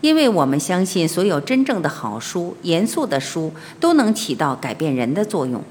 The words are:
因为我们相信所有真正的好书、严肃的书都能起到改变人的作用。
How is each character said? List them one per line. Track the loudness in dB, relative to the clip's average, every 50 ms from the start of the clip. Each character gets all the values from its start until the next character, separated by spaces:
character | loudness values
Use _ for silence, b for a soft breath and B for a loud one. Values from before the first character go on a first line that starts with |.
因 | 4 4 4
为 | 6 4 4
我 | 4 4 2
们 | 2 2 0
相 | 0 0 0 0 0
信 | 0 0 0 0 0
所 | 0 2 0
有 | 2 2 0
真 | 0 0 0 0 2
正 | 0 0 -2 -2
的 | -2
好 | -4 -4 -8 -8 -8 -6
书、 | -8 -6 -6 -6 -6 -6 -8 -10 -2
严 | 0 0 2 2
肃 | 0 -2 -2 -2
的 | 0 0 -2
书 | -2 -2 -4 -4 -4 -4 -6 B B B B B
都 | 2 4 4
能 | 6 4 4 2
起 | 0 -2 -4 -2
到 | -2 0 -2 -2
改 | -2 -6 -8 -4
变 | -2 -2 -2 0
人 | 0 0 0 0
的 | -2 -2
作 | -2 0 -2 -2
用。 | -2 -4 -6 -8 -10